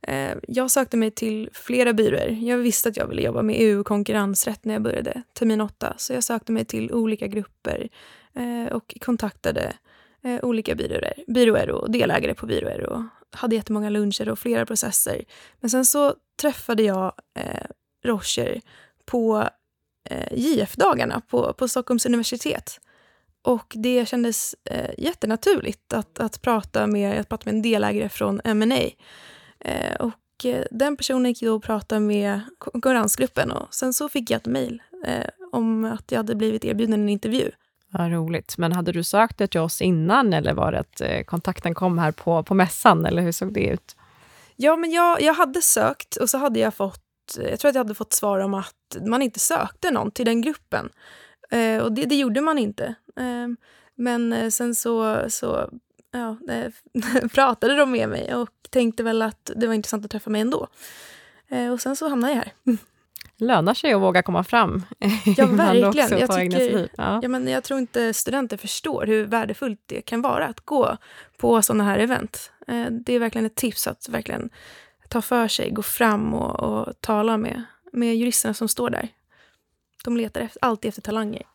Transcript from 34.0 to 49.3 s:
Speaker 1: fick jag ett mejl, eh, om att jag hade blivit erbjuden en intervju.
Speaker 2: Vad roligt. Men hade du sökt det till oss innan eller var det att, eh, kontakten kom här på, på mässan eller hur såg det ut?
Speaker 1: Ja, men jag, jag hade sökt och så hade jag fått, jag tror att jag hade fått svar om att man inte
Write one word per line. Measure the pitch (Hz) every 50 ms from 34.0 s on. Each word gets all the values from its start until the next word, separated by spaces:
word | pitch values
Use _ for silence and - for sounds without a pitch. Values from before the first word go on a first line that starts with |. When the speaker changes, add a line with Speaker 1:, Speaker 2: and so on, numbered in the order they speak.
| 294 294
Speaker 1:
fick | - 285 233 -
jag | 233 226
ett | -
mejl, | 226 247 269 262 240 240 233 - _ 349 370 349
eh, | - - - - - - _ 370 359
om | - 247 226 226 226 220 220
att | 220 226 220 - -
jag | 254 233
hade | 220 208 233
blivit | 208 220 220 220 220 -
erbjuden | - 226 202 226 220 220
en | 208 208 208
intervju. | 208 202 - 220 220 262 - - - _ _ _ _ _ _ _
Speaker 2:
Vad | - 180 175 170
roligt. | 170 170 160 160 170 160 - - - -
Men | 175 165
hade | 170 180 175 180
du | 175 170 170
sökt | - - 202 226 226 - -
det | 208 196
till | - 170
oss | 160 160 - -
innan | - 185 180 160 156 170 208 262 269 214 180
eller | 156 147 - 143
var | - - -
det | - -
att, | - _ _ -
eh, | - - - - -
kontakten | - - 170 - - 180 - - 175 170
kom | - 185 185 175 165
här | 170 156
på, | 156 - - - 170 165 160
på | - 190
mässan | 190 180 170 - - - 233 185 160 160
eller | 165 170 170
hur | 180 170
såg | 165 - - 190 208
det | 208 190 -
ut? | - - _ - - _ - _ _ _ - _ - - - _ _
Speaker 1:
Ja, | _ 240 294 320
men | 330 339 330
jag, | 320 339 339 349 339 -
jag | - 302 320
hade | 311 359 277 262 349
sökt | 320 - - 233 214 226 277 _ - _ -
och | - - 233
så | - 262
hade | 269 285 226 220
jag | 220 220 214
fått, | - 202 190 185 - _ _ _ _ _ - - -
jag | - - - -
tror | - 294
att | 269
jag | 262 247
hade | 208 214
fått | - 220 _ -
svar | - - 208 202 190
om | 196 196 196
att | 196 190 - - _ _ _ - -
man | 170 214 226 254
inte | 277 247